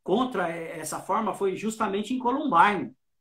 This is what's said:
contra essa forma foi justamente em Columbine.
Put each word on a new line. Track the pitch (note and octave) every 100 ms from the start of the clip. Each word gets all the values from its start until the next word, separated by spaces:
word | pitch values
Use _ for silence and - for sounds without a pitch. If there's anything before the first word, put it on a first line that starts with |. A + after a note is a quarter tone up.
contra | - G3+ B3+ F#3 E3+
essa | E3 E3 E3 D#3 D#3
forma | - G3+ G#3+
foi | - G3 E3
justamente | G3+ A3 G#3+ G3 G#3
em | B3+
Columbine. | A#3+ C4+ D4+ E3+ G3 G3 C3+ - _ _